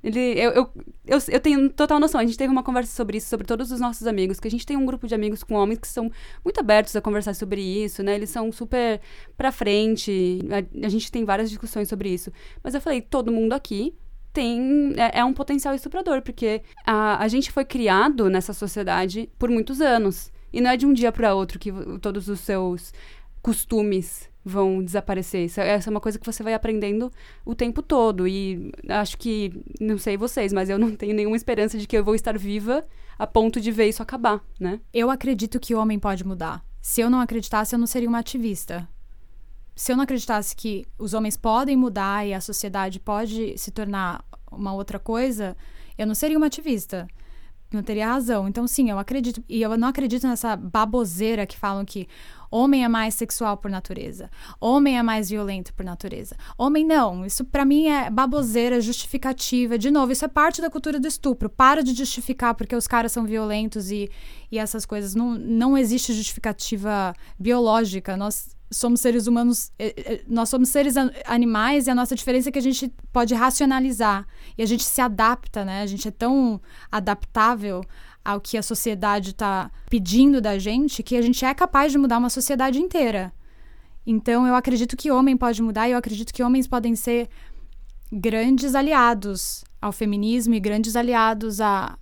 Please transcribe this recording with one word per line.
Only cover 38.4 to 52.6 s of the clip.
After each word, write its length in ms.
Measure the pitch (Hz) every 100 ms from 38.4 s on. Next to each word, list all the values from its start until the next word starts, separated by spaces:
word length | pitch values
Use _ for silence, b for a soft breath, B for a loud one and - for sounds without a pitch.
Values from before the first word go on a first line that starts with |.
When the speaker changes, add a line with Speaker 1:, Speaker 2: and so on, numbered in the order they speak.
| 226 185 - 170 170 - - - - - - - - -
Speaker 2:
Se 160 | -
eu 40 | 254
não 80 |
acreditasse 520 | 277 262 - 214 208 -
que 300 | 220 196 - -
os 160 | 214
homens 240 | 220 214 -
podem 380 | 226 226 277 269
mudar 500 | 254 202 196 202 208
e 60 |
a 80 | 190
sociedade 580 | 185 202 208 196 190 190
pode 580 | - 208 226 220 226 -
se 140 | -
tornar 540 | 208 208 202 185 175 - - -
uma 220 | - 196
outra 260 | 196 202 202
coisa, 560 | - 226 262 214 196 - b b b b
eu 80 | 214
não 80 | 214
seria 220 | 311 311
uma 100 | 302
ativista. 600 | 294 311 226 - 185 175 b b b b - -
Não 100 | 214
teria 240 | 196 214 220
razão. 380 | 262 233 220 196
Então, 200 | 202 240
sim, 220 | - 247
eu 100 | 196
acredito. 420 | 202 269 247 226 -
E 140 | 226
eu 160 | 220 226
não 100 | 240
acredito 400 | 269 269 240 254
nessa 280 | 240 233 208
baboseira 880 | 185 214 214 247 220 170 220 226 196
que 100 | -
falam 300 | 202 196 196
que 220 | 202 180 B B B B
homem 320 | 220